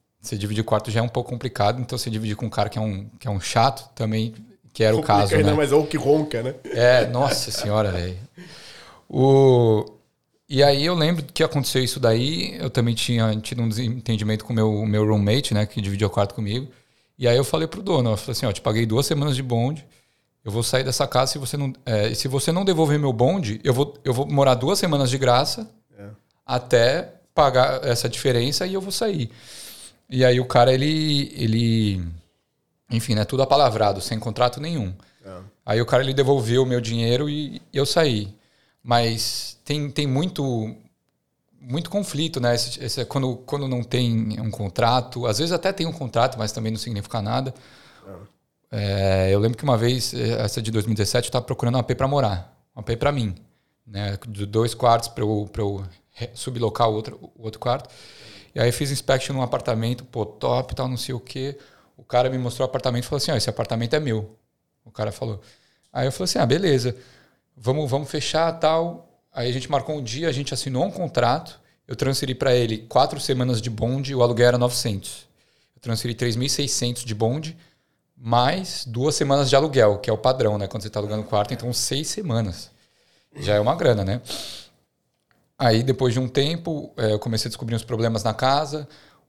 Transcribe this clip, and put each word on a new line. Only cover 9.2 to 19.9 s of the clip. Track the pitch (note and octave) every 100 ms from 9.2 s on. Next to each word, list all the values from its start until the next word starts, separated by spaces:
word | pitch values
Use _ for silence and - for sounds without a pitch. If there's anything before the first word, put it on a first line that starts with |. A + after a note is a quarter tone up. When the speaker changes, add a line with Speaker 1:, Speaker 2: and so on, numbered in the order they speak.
| C3+ C3+ C3+ B2 A2+ G#2+ - - _ _ _ _ -
Speaker 1:
e | C#3
aí | C#3+ C#3
eu | D#3+
lembro | F3 D#3 E3+
que | C#3 -
aconteceu | D#3 C#3+ B2+ B2+
isso | - C3+
daí, | A#2 A2+ C#3 E3+ - -
eu | C#3
também | A#2+ A#2
tinha | A2+ - A#2 A2+ G#2+
tido | - B2
um | A2+
desentendimento | G#2+ A#2 B2 A#2+ A2 G#2+ G#2+
com | -
o | A2+
meu, | A2 G#2
meu | G#2+ G#2+ G#2+
roommate, | G#2+ G2+ C3 -
né, | G#2
que | G#2 G#2+
dividia | G2+ G2 G#2
o |
quarto | - G2+
comigo, | - G2+ A#2+ C#3+ _ _ _ _ -
e | B2
aí | B2
eu |
falei | C3+ D#3+ D#3+
pro | -
dono, | F#3+ D3+ A#2
eu | G#2
falei | -
assim, | A2+ A#2
"Ó, |
te | F#2
paguei | - A2
duas | A2+ A2+ C#3+
semanas | D3 D3
de | C3
bonde, | B2+ A#2 B2+ D3+ -